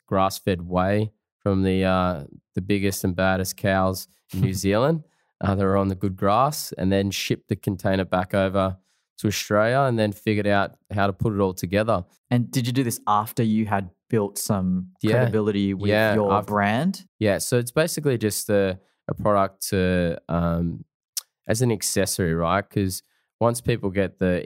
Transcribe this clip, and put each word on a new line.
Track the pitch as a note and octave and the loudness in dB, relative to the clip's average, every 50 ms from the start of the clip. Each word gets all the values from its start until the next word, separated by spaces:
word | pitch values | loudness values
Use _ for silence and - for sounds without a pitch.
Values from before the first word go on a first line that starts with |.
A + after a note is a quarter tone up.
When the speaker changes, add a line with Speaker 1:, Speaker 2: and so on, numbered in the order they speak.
| _ - | _ -2
Speaker 1:
grass-fed | G#2 F#2+ F#2+ F#2+ - - - G#2 G2 E2+ F2 F2 | 0 2 2 0 0 -2 -4 -2 -2 -2 -4 -2
whey | F2+ F2+ F2+ F#2+ G2+ G#2 G#2+ G#2+ _ _ _ _ _ _ | 0 0 0 2 2 0 -2 -2 _ _ _ _ _ _
from | - G2+ G2 F#2+ F#2+ | -2 0 0 2 2
the, | F#2+ F#2 F#2+ F#2+ | 2 2 2 2
uh, | F#2 F#2 F#2 F2+ F2+ F2+ D#2 C#2+ - - - _ _ - | 2 2 2 2 0 -2 -4 -8 -14 -18 -20 _ _ -8
the | - | -6
biggest | F#2 G2 G#2 G2+ F#2+ G2 F#2 - - | -2 -2 -2 0 0 0 -2 -2 -2
and | F#2+ F2+ | -4 -2
baddest | F2+ F#2+ F#2+ F#2+ F#2 F#2 F#2 - | 0 2 2 2 0 -2 -4 -6
cows | - - G2+ F#2+ F#2+ F#2 F#2+ F#2+ F#2 - - _ _ _ - - | -4 -2 0 2 2 2 0 -2 -4 -8 -14 _ _ _ -10 -4
in | F#2+ | -2
New | F#2+ G2 F#2+ | 0 0 0
Speaker 2:
<laughs> | F#2+ F#2+ | 0 0
Speaker 1:
Zealand. | G2 G2 G#2+ B2 D3 E3 D#3+ D#3 _ _ _ _ _ _ - | 0 2 2 2 2 0 0 -4 _ _ _ _ _ _ -6
Uh, | - G2+ G2 | -2 -2 0
they | F#2+ G2+ | 2 2
were | F#2+ F#2+ G2 | 2 2 2
on | G2 G2 | 2 0
the | G2 | -2
good | F#2+ - G2+ F#2 F#2+ | -2 -2 -4 -4 0
grass, | G2+ G2 G2+ A2+ C3 D3 D3+ - - - - | 0 2 4 4 2 2 0 -4 -10 -10 -6
and | - F2+ F#2+ | -2 0 0
then | G2 G2 G2 G2 | 2 2 0 0
shipped | F#2+ - - - - - _ - | -2 -4 -2 -4 -4 -4 _ -6
the | G#2 | -6
container | F#2 - - G2+ F2+ - G2+ F#2+ F#2+ F#2 | -4 -4 -4 -4 -2 -2 0 0 0 0
back | F#2 - F2+ F#2 - - | 0 0 -2 -2 0 0
over | G2+ F#2+ F#2+ F#2 G2 F#2+ F#2+ F#2 F#2+ _ _ _ _ _ _ _ - | 0 0 0 0 0 0 0 -2 -6 _ _ _ _ _ _ _ -4
to | - G#2+ | -4 -2
Australia, | F#2+ - - - G#2 G#2 G#2+ A2+ B2 C3+ | -2 -2 -2 0 2 4 4 4 4 2
and | C#3+ C3 A#2+ A2+ | 2 2 2 2
then | G#2+ G#2 | 0 0
figured | G2 - - A2 G#2+ G#2 G2+ G#2 | 0 -2 -2 0 0 0 2 2
out | G2+ G2+ F#2+ - - _ _ - | 2 2 2 0 -4 _ _ -8
how | G2+ G2+ G2 | -2 0 0
to | G2+ F#2+ | 0 0
put | - - A#2 G#2 | -2 -2 -2 0
it | G2 | 0
all | G2+ F#2+ F#2 | 0 0 -2
together. | - - F2 F#2 G2+ A2 A2+ A2 F2+ F2 _ _ _ _ - | -4 -6 -2 0 0 0 2 0 -2 -2 _ _ _ _ -2
Speaker 2:
And | B2 B2 A#2+ F#2+ | 0 0 0 0
did | - C3+ A#2 | -2 -2 -2
you | A#2+ B2 | 0 0
do | C3 C3+ | -2 -2
this | A#2+ A2 - - - | -2 -4 -6 -2 0
after | G#2 G#2 G#2+ A2 - - A#2 | 0 0 0 -2 -2 -2 0
you | A2 G#2+ A2 A2 G#2 | 2 2 0 0 0
had | G#2 G2 F#2+ F2+ - _ _ - | -2 -2 -4 -6 -12 _ _ -2
built | - A2 G2+ G2 - - | 0 0 0 0 -4 -6
some | - - A2 G2 F#2 F#2 F#2 F#2 F#2 F#2 - _ | -4 -2 -2 0 0 0 0 0 -2 -6 -10 _
Speaker 1:
Yeah. | - G#2+ A2 | -2 0 2
Speaker 2:
credibility | A#2+ B2+ A#2+ G2+ A2 G#2+ G#2+ G#2 G2+ G2+ G2 G2 | 2 2 2 2 0 0 0 0 0 0 0 0
with | F#2 G2 G2+ | 0 0 2
Speaker 1:
Yeah, | G#2 G#2+ A2 A2 G#2 | 2 4 4 4 2
Speaker 2:
your | G#2+ G#2 G2 F#2+ | 2 2 2 2
Speaker 1:
after | G#2 G#2 G2+ G#2 | 0 0 0 0
Speaker 2:
brand? | G#2 G2+ G2+ G#2+ A#2+ D3+ F#3+ F#3 - - _ _ - | 2 2 2 2 0 0 -2 -2 -4 -10 _ _ -2
Speaker 1:
Yeah, | G#2+ G#2 G2 E2 | 0 0 2 0
so | - - - A#2+ | 0 0 0 0
it's | A#2+ A#2+ | -2 0
basically | - D3+ D#3+ E3+ - - D3 D3 B2+ A2+ | 0 0 0 0 -2 -2 -2 0 0 0
just | A2 G#2 G2+ - - - | 0 -2 -2 -2 -2 0
a, | G#2+ G2+ G2 F#2+ F#2 F#2 _ _ _ _ _ - | 2 2 2 2 0 -4 _ _ _ _ _ -8
a | G2 | -6
product | - - A2 G#2 G2+ G2 G2 - - - - | -2 0 2 2 4 2 0 -2 -8 -8 -2
to, | - G2 F#2 F#2 F#2 F2+ F2 E2+ D#2 - - - | 0 0 2 2 2 2 0 0 -2 -4 -6 -4
um, | E2 E2+ E2+ E2+ E2+ E2+ E2+ E2+ - - - _ _ _ _ _ - - - _ _ _ _ - | -2 0 0 0 0 0 -2 -4 -4 -8 -12 _ _ _ _ _ -14 -14 -14 _ _ _ _ -4
as | A2 A2+ | -2 0
an | B2+ A#2+ | 0 0
accessory, | A2+ F#2+ - - - G2+ F#2+ - - - G2 E2 E2 | 0 -2 -2 -4 0 0 0 0 0 -2 0 0 0
right? | E2 E2+ E2 F2+ G2 G2+ _ | 0 0 0 0 0 -2 _
'Cause | - G#2+ G2+ F#2+ F#2 - - _ _ _ _ _ _ - | -2 -2 -2 -2 -4 -6 -12 _ _ _ _ _ _ -2
once | A2 A#2 A#2 A#2+ | 0 0 0 0
people | - - A#2+ A2 - G2+ | -2 -2 -2 -2 -2 -2
get | F#2 G2 F#2+ F2+ - - | 0 0 -2 -2 -2 -2
the | F#2+ F#2 F2+ F2 - | 0 0 0 0 0